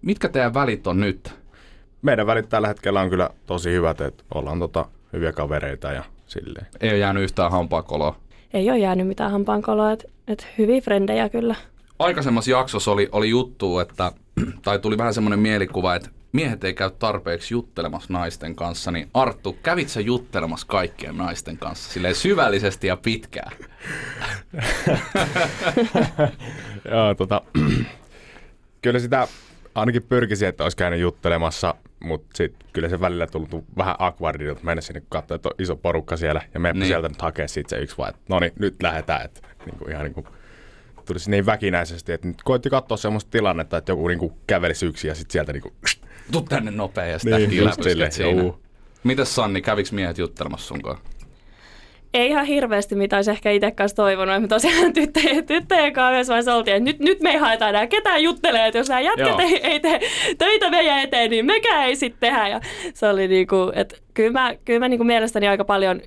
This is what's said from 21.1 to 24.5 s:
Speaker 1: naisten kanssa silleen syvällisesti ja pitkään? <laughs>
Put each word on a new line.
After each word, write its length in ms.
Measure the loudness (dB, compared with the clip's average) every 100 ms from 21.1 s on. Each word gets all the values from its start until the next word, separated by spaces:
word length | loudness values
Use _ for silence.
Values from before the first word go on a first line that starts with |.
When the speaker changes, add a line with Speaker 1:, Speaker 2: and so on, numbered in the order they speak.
| -8
Speaker 1:
naisten 400 | -8 -8 -10 -10
kanssa 340 | -10 -12 -10
silleen 220 | -4 -2
syvällisesti 720 | 0 2 4 4 2 0 -2 -2
ja 100 | -2
pitkään? 560 | -2 -4 -6 -14 -14 -16
<laughs> 80 | -20 -18 -12 -10 -10 -10 -8 -10 -12